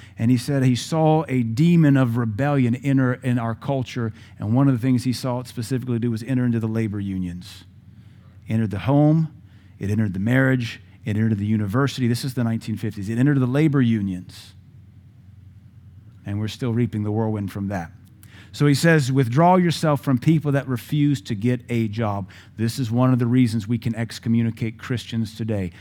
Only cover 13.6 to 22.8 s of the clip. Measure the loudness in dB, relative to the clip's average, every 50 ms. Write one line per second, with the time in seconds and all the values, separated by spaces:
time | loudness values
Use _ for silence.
13.6 | 2 2 4 4 2 2 2 2 0 -2 -4 -6 -10 -14 -18 -20 -20 -20 -20 -20
14.6 | -20 -20 -20 -20 -20 -20 -20 -20 -20 -20 -20 -20 -20 -20 -20 -20 -20 -20 -20 -20
15.6 | -20 -20 -20 -20 -20 -20 -20 -20 -20 -20 -20 -16 -10 -8 -6 -4 -4 -6 -6 -6
16.6 | -4 -2 0 0 0 0 -2 -4 -4 -2 -2 -2 -2 -2 -2 -4 -4 -6 -6 -6
17.6 | -6 -4 -4 -6 -6 -10 -14 -20 -20 -20 -20 -20 -20 -20 -20 -20 -20 -10 -2 2
18.6 | 2 4 4 4 4 4 4 4 4 2 2 0 0 2 2 4 6 6 6 6
19.6 | 4 2 0 0 0 0 0 0 0 0 -2 0 2 2 2 2 2 0 -2 -2
20.6 | -2 -2 -6 -6 -4 -2 0 2 2 2 0 -2 -4 -6 -6 -2 0 0 0 -2
21.6 | -4 -4 -2 -2 -2 -2 -2 -2 -2 -2 -2 -4 -6 -10 -14 -20 -20 -14 -6 -4
22.6 | -4 -4 -2 -4